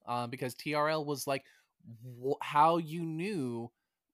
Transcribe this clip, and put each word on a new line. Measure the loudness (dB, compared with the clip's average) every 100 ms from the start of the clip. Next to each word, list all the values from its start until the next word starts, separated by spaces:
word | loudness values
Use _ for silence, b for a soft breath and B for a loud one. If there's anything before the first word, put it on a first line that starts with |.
| -4
uh, | -4 -2
because | -4 -6 -6
T | -2
R | 2 2
L | 2
was, | -2 -4 -2
like, | -4 -4 b b _ -20 -18 -18 -6
wh-, | -2 -2
how | 2 6 8 6
you | 0 -6
knew, | -4 -4 -4 -2 -2 -4 -8 -14 _ _ _